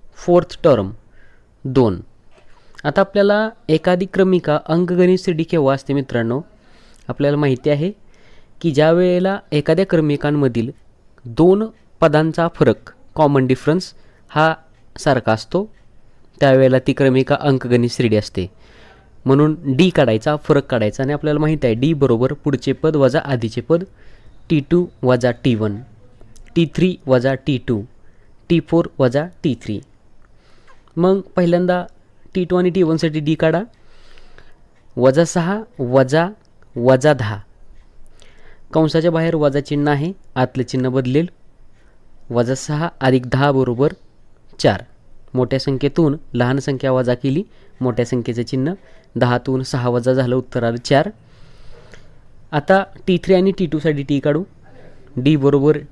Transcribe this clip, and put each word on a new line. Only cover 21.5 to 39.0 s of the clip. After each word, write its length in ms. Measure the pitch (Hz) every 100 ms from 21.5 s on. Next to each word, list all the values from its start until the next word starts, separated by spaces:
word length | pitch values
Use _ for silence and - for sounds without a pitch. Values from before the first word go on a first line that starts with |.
| 156
आहे 100 | 127
डी 180 | 113 139
बरोबर 400 | 156 135 113 127
पुढचे 400 | 147 - 139 -
पद 240 | 127 156 151
वजा 240 | 135 139
आधीचे 360 | - 131 113 117
पद, 240 | 113 165 190 - - - - - -
टी 100 | 156 143
टू 160 | 175 117 -
वजा 280 | 127 123 123 120
टी 100 | 139
वन, 220 | 113 107 101 131 - - - - - -
टी 120 | - 160
थ्री 220 | - 180 180 -
वजा 280 | 127 127
टी 240 | 135 - 131 -
टू, 140 | 113 113 - - - - - -
टी 120 | 165 -
फोर 200 | 165 165 -
वजा 280 | 131 131 165 -
टी 120 | 160 117
थ्री. 180 | - 104 - _ - - - - _ - - - _ -
मग 240 | 175 196 185 -
पहिल्यांदा 480 | 175 170 180 180 175 - _ _ -
टी 100 | 185
टू 120 | 175 180
आणि 140 | 180
टी 120 | 180
वनसाठी 380 | 165 160 165 156
डी 140 | 151
काढा, 280 | 160 160 165 233 _ - - - - - - - - - _ - -
वजा 280 | 127 135
सहा 340 | 165 180 165 208 220 -
वजा, 500 | 123 131 127 151 175 214 _ - - -
वजा 360 | 123 131 147
दहा, 260 | 139 107 104 - - - - - - - - - - - - -
कंसाच्या 380 | 160 156 165